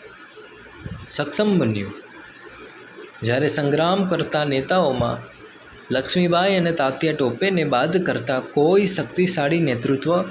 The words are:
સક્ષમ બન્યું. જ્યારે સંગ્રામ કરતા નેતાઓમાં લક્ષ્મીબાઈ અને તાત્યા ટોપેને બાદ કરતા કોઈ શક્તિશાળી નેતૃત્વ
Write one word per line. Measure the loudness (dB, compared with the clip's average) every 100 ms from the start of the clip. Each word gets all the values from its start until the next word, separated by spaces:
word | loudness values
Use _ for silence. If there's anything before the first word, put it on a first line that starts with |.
| -16 -20 -20 -20 -20 -20 -20 -16 -14 -14 -8
સક્ષમ | -4 -2 0 2 2
બન્યું. | 2 0 -4 -10 -18 -20 -20 -20 -20 -20 -20 -20 -20 -20 -20 -8
જ્યારે | -2 0 2
સંગ્રામ | 0 0 2 2 2 0
કરતા | 0 0 -2
નેતાઓમાં | 0 0 0 2 2 2 -2 -2 -8 -20 -20 -20 -20 -20 -4
લક્ષ્મીબાઈ | -2 0 2 2 4 4 2
અને | 0
તાત્યા | 0 0 0 -2
ટોપેને | 0 0 0 0 2
બાદ | 2 2 2 2
કરતા | 0 -2 -2 -2
કોઈ | 0 2 4 4 4
શક્તિશાળી | 0 -4 0 0 2 0 2
નેતૃત્વ | 0 0 0 0 2 0 -2